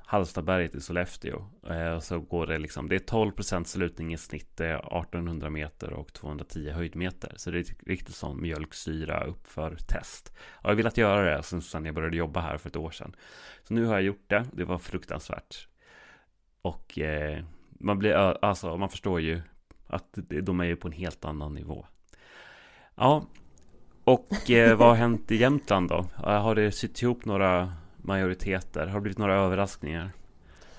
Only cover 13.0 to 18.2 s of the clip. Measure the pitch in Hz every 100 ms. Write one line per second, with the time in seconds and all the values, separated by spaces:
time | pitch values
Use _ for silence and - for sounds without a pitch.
13 | - - - - - - - 113 117 104
14 | 95 101 - 101 123 - 87 90 - -
15 | - - - - - - - _ _ -
16 | - - _ _ _ _ 90 - - -
17 | 78 76 76 76 82 - _ - - 98
18 | 107 95